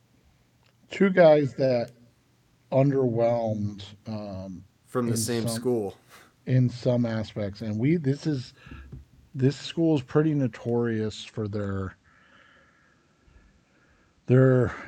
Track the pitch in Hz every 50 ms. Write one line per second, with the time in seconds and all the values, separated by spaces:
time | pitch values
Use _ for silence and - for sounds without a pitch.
0 | _ _ _ _ _ _ _ _ _ _ _ _ _ _ _ _ _ _ - -
1 | 190 196 185 185 170 156 151 151 143 123 - - 135 131 123 120 117 - - _
2 | - _ _ _ _ _ _ _ _ _ _ _ _ _ - 131 139 143 135 135
3 | 131 120 113 113 117 117 120 117 113 110 104 104 104 101 104 95 95 - - -
4 | _ 113 110 107 104 101 95 92 95 98 92 90 95 _ _ _ _ _ - 127
5 | 120 117 117 113 107 120 120 117 110 113 113 117 120 127 123 113 101 95 - -
6 | _ _ - - - _ _ _ _ - 127 127 127 120 - - - 127 123 120
7 | 120 113 113 110 107 - - 110 104 98 101 - 117 107 104 110 123 147 175 180
8 | 139 135 143 143 - 160 147 127 123 - - - - - - - - - - -
9 | - _ _ _ _ _ - 135 127 135 143 - - - - 170 165 160 156 139
10 | 131 - - 151 156 160 147 143 131 113 - - - 120 120 120 120 117 113 110
11 | 110 107 - - - - - 120 107 101 104 104 101 98 98 95 95 95 - _
12 | _ _ _ _ _ _ _ _ _ _ _ _ _ _ _ _ _ _ _ _
13 | _ _ _ _ _ _ _ - - _ _ _ _ _ _ _ _ _ _ _
14 | _ _ _ _ _ - 123 127 131 131 127 127 120 - - - -